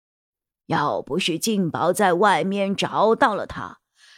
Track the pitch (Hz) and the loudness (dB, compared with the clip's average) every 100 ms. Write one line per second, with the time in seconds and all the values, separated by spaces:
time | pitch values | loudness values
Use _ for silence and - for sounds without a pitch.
0 | _ _ _ _ _ _ - 160 143 95 | _ _ _ _ _ _ -6 -2 -2 -4
1 | - 156 - 156 226 208 170 117 160 180 | -4 -4 -2 -2 -2 0 0 0 0 2
2 | 196 175 208 170 190 101 196 190 156 139 | 2 4 4 4 0 -2 -2 -2 -2 2
3 | 214 226 262 190 98 - 92 - _ _ | 2 4 2 0 -8 -10 -14 -16 _ _
4 | - | -20